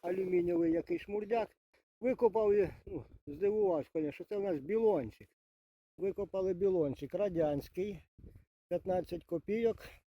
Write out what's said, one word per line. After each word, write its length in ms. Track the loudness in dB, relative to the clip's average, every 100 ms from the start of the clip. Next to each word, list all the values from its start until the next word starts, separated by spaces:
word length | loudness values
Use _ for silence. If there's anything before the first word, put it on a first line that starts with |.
алюмінієвий 680 | -4 -4 0 2 2 2 2
якийсь 300 | 2 0 -6
шмурдяк. 460 | -4 -6 -2 -2 -2 _ _ _ _ _
Викопав 540 | -2 2 2 4 4
і, 160 | 4 2 -2 -12
ну, 180 | -10 -12 -18 -14
здивувався, 640 | -2 0 2 2 2 -2
конечно, 200 | -4 -4
що 120 | -4
це 120 | -8 -4
у 40 |
нас 200 | -2 -2
білончик. 680 | 0 2 4 4 0 -10 -20 _ _ _ _ _ _ -6
Викопали 560 | -6 -4 -6 -2 -2
білончик 600 | 0 2 4 2 0 -6
радянський, 920 | -2 -2 2 2 0 -4 -6 -6 -6 -16 _ -20 -20 _ _ _
п'ятнадцять 560 | -4 0 -2 -2 -8
копійок. 640 | -6 -6 -2 0 2 0 -8 -20 _